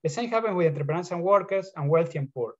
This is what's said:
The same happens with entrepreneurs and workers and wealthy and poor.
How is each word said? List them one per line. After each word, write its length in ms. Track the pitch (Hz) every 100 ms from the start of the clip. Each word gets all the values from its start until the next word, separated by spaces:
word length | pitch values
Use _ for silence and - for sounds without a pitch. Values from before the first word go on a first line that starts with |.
The 60 | 160
same 220 | 233 240
happens 240 | 233 220
with 140 | 180 165
entrepreneurs 420 | 143 143 160 180
and 120 | 175
workers 480 | 175 202 190 196 185 165
and 120 | 143
wealthy 300 | 165 165 156
and 140 | 135
poor. 220 | 131 113 -